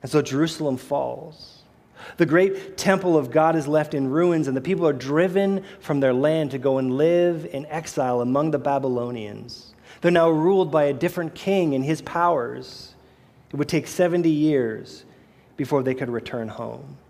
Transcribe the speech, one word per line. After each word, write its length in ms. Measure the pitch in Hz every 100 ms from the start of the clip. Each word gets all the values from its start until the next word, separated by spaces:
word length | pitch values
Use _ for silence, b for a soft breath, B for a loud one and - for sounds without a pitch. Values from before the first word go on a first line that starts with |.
And 100 | 131
so 120 | 151
Jerusalem 540 | 143 135 160 160 151 131
falls. 840 | - 143 127 123 165 156 - - _ _ _ B B -
The 80 | 165
great 520 | 165 190 190 - -
temple 400 | 170 190 185 160
of 140 | 131
God 240 | 151 156 165
is 100 | 143
left 280 | 151 151
in 140 | 151 135
ruins, 380 | 143 175 165 139
and 100 | 131
the 40 |
people 260 | 135 185 165
are 60 |
driven 720 | 135 127 147 185 185 196 196 190 B
from 180 | - 143
their 160 | 135
land 380 | 127 147 160 147
to 60 | 131
go 200 | 135 135
and 180 | 131 127
live 520 | 160 175 175 165 156
in 140 | 135 151
exile 540 | 156 160 - 147 127
among 320 | 120 135 156
the 60 | 147
Babylonians. 1160 | 131 139 131 123 120 120 107 104 120 - - - B B
They're 100 | 175
now 200 | 175 165
ruled 420 | 156 165 196 175
by 120 | 156
a 80 | 143
different 400 | 135 165 180 165
king 440 | - - 196 170 135
and 80 |
his 180 | 135 156
powers. 920 | 135 170 175 160 120 123 127 - - - b b b b b
It 40 | 143
would 120 | 147
take 180 | 165 143
seventy 440 | - 180 175 165
years 760 | 151 156 147 117 110 - - - b b b b -
before 280 | 131 147
they 100 | 131
could 140 | 131 127
return 400 | 117 113 123 110
home. 480 | 107 113 113 139 139 _